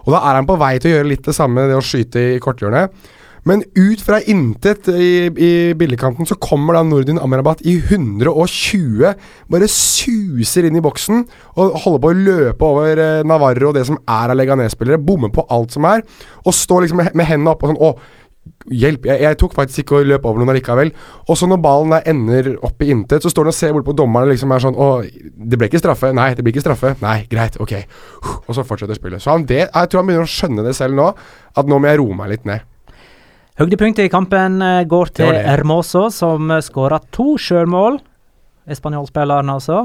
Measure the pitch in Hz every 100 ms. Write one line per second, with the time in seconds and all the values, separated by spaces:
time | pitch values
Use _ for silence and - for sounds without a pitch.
0 | - 165 143 135 135 185 139 131 165 156
1 | 143 135 - - 139 120 139 135 131 131
2 | 117 120 123 123 131 123 101 127 190 -
3 | - - - - 165 202 208 190 190 220
4 | - 214 208 196 123 101 196 208 - 175
5 | 180 180 175 156 170 170 170 160 165 120
6 | 127 123 165 190 - 147 151 170 165 147
7 | 135 160 131 131 143 160 165 175 - 196
8 | 120 101 135 151 175 - - 202 143 107
9 | 170 196 - - - 175 208 - - -
10 | - 226 196 123 110 180 170 160 160 -
11 | - 226 240 - - - 190 160 196 147
12 | 151 175 196 180 147 - 160 143 156 156
13 | 156 156 156 160 139 123 143 143 123 151
14 | - 113 120 131 131 135 113 - 117 160
15 | 147 190 110 135 - 120 117 143 160 226
16 | 220 - - - 180 175 - 180 170 175
17 | 165 160 160 151 160 160 143 156 156 120
18 | - - _ _ - - - 123 139 135
19 | 117 135 147 151 185 - 139 147 143 143
20 | 139 139 127 110 123 131 127 123 156 -
21 | - - - 165 180 185 160 139 156 160
22 | 160 151 113 127 131 120 120 - 143 123
23 | 101 151 175 - 156 160 160 151 147 147
24 | 131 117 135 127 135 131 131 127 139 127
25 | - - 76 - 113 117 110 165 175 135
26 | 131 127 131 127 120 127 151 127 131 127
27 | 107 110 107 110 113 - 107 101 95 -
28 | - - - - - 117 123 104 101 107
29 | - 92 139 165 139 139 185 170 175 185
30 | 190 170 165 - 170 107 113 - 131 135
31 | 165 - - - _ - 139 139 143 151
32 | 120 92 98 110 101 110 - _ - -
33 | - - _ _ _ - 165 190 214 220
34 | 190 180 185 190 190 190 185 180 170 170
35 | 170 - 143 - 107 139 151 165 165 180
36 | 220 214 170 160 156 160 156 135 135 156
37 | - - 269 294 - 175 170 180 214 277
38 | - _ _ _ _ _ - 143 151 147
39 | 143 156 143 143 139 139 135 180